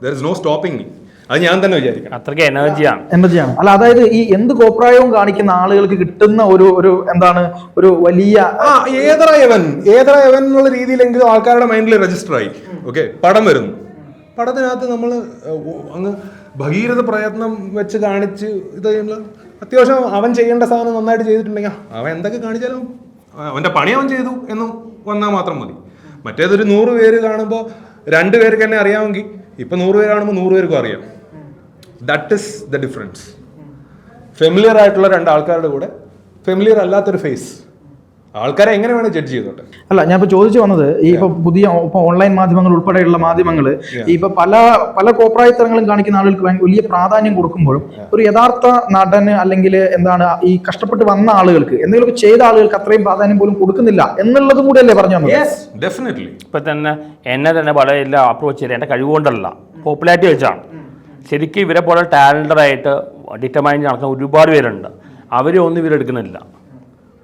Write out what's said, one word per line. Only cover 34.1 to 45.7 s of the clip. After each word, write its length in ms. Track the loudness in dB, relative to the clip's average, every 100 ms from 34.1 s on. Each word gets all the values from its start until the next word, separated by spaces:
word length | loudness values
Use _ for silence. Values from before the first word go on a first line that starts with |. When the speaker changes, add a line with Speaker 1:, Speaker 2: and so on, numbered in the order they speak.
| -20 -20 -2
Speaker 1:
ഫെമിലിയർ 360 | 0 2 4 6
ആയിട്ടുള്ള 260 | 4 4 2 2
രണ്ട് 120 | 2
ആൾക്കാരുടെ 360 | 0 0 -4 -4
കൂടെ 140 | -6 -8 -14 -20 _ _ _ -6
ഫെമിലിയർ 300 | 0 2 2
അല്ലാത്തൊരു 360 | 0 -2 -2 -6 -6
ഫേസ്, 240 | -8 -12 -20 _ _ _ _ _ _ _ -8
ആൾക്കാരെ 300 | -6 0 2 2
എങ്ങനെ 140 | -2 -2
വേണേൽ 160 | -2 -6
ജഡ്ജ് 140 | -6 -8
ചെയ്തോട്ടെ. 280 | -10 -14 -20 -20 _
Speaker 3:
അല്ല, 100 | 0 2
ഞാൻ 60 | 2
ഇപ്പൊ 100 | 2
ചോദിച്ചു 260 | 2 4 4
വന്നത് 240 | 2 2 0 0 2
ഈ 20 | 2
ഇപ്പൊ 120 | 0
Speaker 1:
Yeah. 160 | -2 0
Speaker 3:
പുതിയ 200 | 2 2 0 -2
ഇപ്പൊ 120 | 0 0
ഓൺലൈൻ 260 | 2 2 2
മാധ്യമങ്ങൾ 320 | 2 2 2 2
ഉൾപ്പെടെയുള്ള 400 | 0 0 0 0 0
മാധ്യമങ്ങള് 480 | 0 -2 0 -2 -4 -8 -8
Speaker 1:
Yeah. 100 | -2
Speaker 3:
ഈ 40 | -2
ഇപ്പൊ 120 | -2 0
പല, 140 | 2 4 4 2 0 -2
പല 100 | -2 2
കോപ്രായത്തരങ്ങളും 640 | 2 4 4 4 0